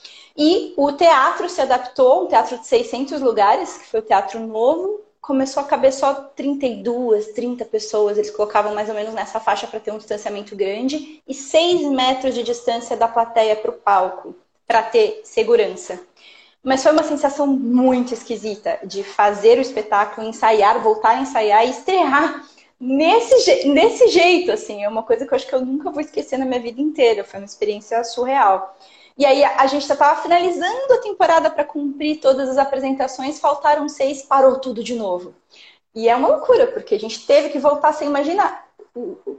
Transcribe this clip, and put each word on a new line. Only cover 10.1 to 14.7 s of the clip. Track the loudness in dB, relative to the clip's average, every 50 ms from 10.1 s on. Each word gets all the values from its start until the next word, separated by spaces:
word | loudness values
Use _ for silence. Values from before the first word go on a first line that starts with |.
| -10 -8 -8 -10 -10 -10 -12 -14 -6
grande | -4 -4 -4 -4 -4 -4 -4 -4 -6 -8 -12 -20 -20 _
e | -14 -14
seis | -12 -10 0 0 2 2 2 0 0
metros | 0 -2 -2 0 0 0 0 0 -2 -4 -4
de | -4 -4
distância | -4 -6 -4 -4 -4 -4 -4 -6 -8 -2
da | -2 -2
plateia | 0 2 0 -2 0 2 2 2 2 0
pro | -2 -2 -8 -8
palco, | -4 _ 2 2 2 2 0 -4 -10 -16 -18 -20 -20 _ _ _ _ _
pra | 0